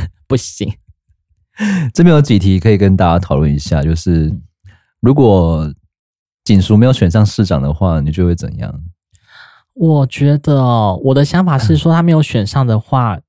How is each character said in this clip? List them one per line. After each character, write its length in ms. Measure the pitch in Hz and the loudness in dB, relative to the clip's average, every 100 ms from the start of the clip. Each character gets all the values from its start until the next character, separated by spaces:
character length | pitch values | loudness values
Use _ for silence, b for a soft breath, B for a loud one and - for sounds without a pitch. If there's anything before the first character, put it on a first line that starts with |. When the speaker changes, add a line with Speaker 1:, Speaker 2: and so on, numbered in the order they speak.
Speaker 1:
<laughs> 220 | - _ - | -4 _ -6
不 80 | 131 | -6
行。 360 | - - 104 - _ _ _ _ _ _ _ - 208 190 135 | -6 -10 -10 -12 _ _ _ _ _ _ _ -8 -4 -4 -2
Speaker 2:
这 120 | - | 2
边 100 | 175 | 4
有 80 | 151 | 4
几 160 | 143 101 | 2 0
题 220 | 95 95 | 0 0
可 100 | 110 | 2
以 80 | 101 | 2
跟 180 | 98 92 | 2 2
大 140 | 87 | 2
家 80 | 85 | 0
讨 180 | 90 69 | 0 -2
论 160 | 76 | 0
一 60 | 73 | -2
下， 240 | - 76 | -4 -2
就 140 | 76 82 | -2 -2
是 360 | 92 82 78 - - _ _ b b b | -2 -2 -2 -6 -12 _ _ b b b
如 120 | 117 | 0
果 560 | 143 120 95 82 80 78 69 _ _ _ _ _ _ | 4 4 4 2 -2 -6 -12 _ _ _ _ _ _
锦 180 | - 98 | 0 0
淑 140 | 92 107 | 2 2
没 100 | 123 | 2
有 60 | |
选 180 | 127 90 | 2 0
上 160 | 110 104 | 2 0
市 180 | - | 0
长 160 | 95 73 | -2 -2
的 120 | 69 | -4
话， 260 | 76 92 80 | -2 -2 -2
你 120 | 71 | -2
觉 100 | 85 | -2
得 60 | 87 | -2
会 60 | |
怎 220 | 85 - - | -2 -6 -10
样？ 140 | 62 71 85 - _ _ b b b b b | -12 -12 -16 -20 _ _ b b b b b
Speaker 1:
我 320 | 262 165 147 135 | -2 0 2 0
觉 320 | - 143 147 | 0 0 0
得 160 | 151 139 | 0 0
哦， 400 | 127 117 104 92 | 2 0 0 0
我 120 | 135 | 0
的 100 | 135 | 2
想 200 | 143 175 | 2 0
法 140 | 180 135 | 0 0
是 180 | - 156 | 0 0
说 160 | 165 | 2
他 80 | 165 | 2
没 120 | 170 | 2
有 100 | 156 | 2
选 240 | 147 120 98 | 0 -2 -2
上 180 | 139 | -2
的 140 | 123 107 | 0 -2
话， 380 | - 131 117 | -2 -2 -2
Speaker 2:
嗯。 60 | 87 | -4